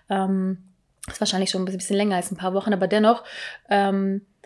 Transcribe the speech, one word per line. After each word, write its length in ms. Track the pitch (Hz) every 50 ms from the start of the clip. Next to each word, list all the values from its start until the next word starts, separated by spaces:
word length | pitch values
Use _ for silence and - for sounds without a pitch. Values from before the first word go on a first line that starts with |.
| _ _
Ähm, 480 | 196 196 190 190 190 190 185 190 190 185 - - _ _ _ _ _ _ -
ist 140 | - - -
wahrscheinlich 300 | 214 208 190 185 190 190
schon 100 | - 185
ein 40 | 185
bisschen 300 | 190 190 185 185 - 202
länger 200 | 196 208 208 190
als 160 | 180 175 -
ein 40 | 190
paar 200 | - 185 185 185
Wochen, 180 | 196 190 220 208
aber 140 | 180 190
dennoch, 360 | 180 202 214 214 220 233 - - - - - - - - - _ -
ähm, 520 | 208 202 196 196 196 196 196 196 196 202 - _ _ _ -